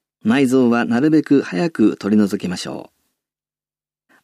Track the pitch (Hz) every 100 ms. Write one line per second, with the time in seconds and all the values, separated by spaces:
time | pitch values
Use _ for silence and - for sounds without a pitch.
0 | _ _ 107 127 135 131 123 117 117 117
1 | 151 156 147 139 - 180 175 - 107 -
2 | - 107 - 101 92 90 - - - _
3 | _ _ _ _ _ _ _ _ _ _
4 | _ _